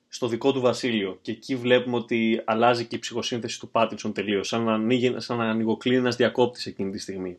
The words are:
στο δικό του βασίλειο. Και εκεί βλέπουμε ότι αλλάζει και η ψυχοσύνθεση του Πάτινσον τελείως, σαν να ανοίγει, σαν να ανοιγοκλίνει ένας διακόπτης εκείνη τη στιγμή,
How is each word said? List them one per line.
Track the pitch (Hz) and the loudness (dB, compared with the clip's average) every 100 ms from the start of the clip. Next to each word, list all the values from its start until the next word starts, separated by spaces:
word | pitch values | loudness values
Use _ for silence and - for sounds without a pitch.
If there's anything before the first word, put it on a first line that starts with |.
| _ | _
στο | - 123 | -6 -4
δικό | 113 139 | 2 2
του | 135 | 4
βασίλειο. | 123 117 131 110 95 92 | 2 2 0 0 -2 -6
Και | - | -8
εκεί | 110 - 131 | -8 -4 -2
βλέπουμε | 120 123 127 120 | 4 4 4 -2
ότι | 113 117 113 110 - | 0 0 2 2 0
αλλάζει | 113 120 120 117 | 4 4 4 -2
και | 117 | -8
η | |
ψυχοσύνθεση | - 117 110 120 113 - | -6 -6 -4 -6 -6 -10
του | 113 | -4
Πάτινσον | 117 113 110 110 | 0 0 -2 -6
τελείως, | 104 98 101 92 | -4 -2 -2 -2
σαν | 117 | -2
να | 113 | 0
ανοίγει, | 110 110 127 123 113 | 0 2 2 2 -2
σαν | - 120 | -4 -2
να | 113 | 0
ανοιγοκλίνει | 113 113 107 123 127 | 0 0 0 2 2
ένας | 123 120 | 2 2
διακόπτης | 117 - 120 - - | 2 4 0 0 -12
εκείνη | - 98 | -6 -6
τη | 101 | -6
στιγμή, | - 95 92 | -8 -8 -8